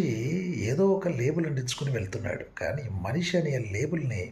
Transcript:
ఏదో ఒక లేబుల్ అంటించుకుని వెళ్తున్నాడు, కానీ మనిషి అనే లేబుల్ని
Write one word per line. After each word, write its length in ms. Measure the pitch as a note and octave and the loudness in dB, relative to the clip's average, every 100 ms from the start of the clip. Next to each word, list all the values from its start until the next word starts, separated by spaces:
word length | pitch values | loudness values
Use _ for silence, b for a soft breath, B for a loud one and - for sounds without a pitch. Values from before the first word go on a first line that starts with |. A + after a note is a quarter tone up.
| D#3 A2 B2+ F3+ F3+ D#3 G#2 | 2 2 0 0 0 0 0
ఏదో 220 | D3 G3 | 4 4
ఒక 200 | F#3+ F3 | 4 2
లేబుల్ 380 | B2 B2 E3+ D#3 | 2 2 2 0
అంటించుకుని 460 | C3+ B2 - C#3 | -2 -2 -2 -2
వెళ్తున్నాడు, 680 | A#2 G2 G#2 G2 - - - | -2 -2 -4 -4 -4 -8 -6
కానీ 300 | D#2 C#3 A#2 | -2 -2 -2
మనిషి 460 | F#2+ F#2 D3 F3 F3+ | -4 -2 0 2 2
అనే 200 | D3+ C3 | 2 0
లేబుల్ని 760 | G#2+ G2+ D3+ E3+ C3 G2 F2+ | -2 -2 0 0 -2 -2 -6